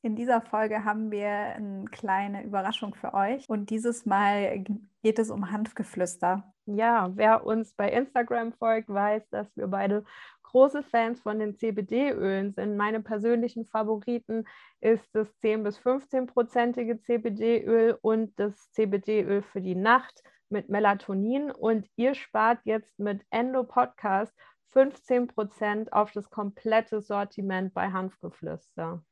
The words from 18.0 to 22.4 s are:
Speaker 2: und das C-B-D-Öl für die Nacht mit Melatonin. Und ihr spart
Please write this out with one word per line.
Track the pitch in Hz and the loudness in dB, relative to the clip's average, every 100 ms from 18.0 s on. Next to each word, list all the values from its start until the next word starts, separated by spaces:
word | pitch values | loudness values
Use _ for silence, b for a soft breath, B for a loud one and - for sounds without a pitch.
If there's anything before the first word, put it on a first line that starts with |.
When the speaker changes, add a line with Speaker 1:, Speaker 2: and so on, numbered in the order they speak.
Speaker 2:
und | 220 220 220 - | 0 0 -2 -2
das | 208 202 _ | -4 -4 _
C-B-D-Öl | - 214 196 196 214 - 202 | -2 0 0 0 0 2 -2
für | 196 196 | -2 -8
die | 185 180 | -4 0
Nacht | 208 254 247 _ b b _ | 4 4 2 _ b b _
mit | 208 - | -8 -2
Melatonin. | 202 208 196 - 196 208 269 294 | 2 2 2 -2 -2 0 -2 -4
Und | - 220 220 202 - | -2 0 0 -2 0
ihr | 247 277 | 0 0
spart | - 214 | -4 2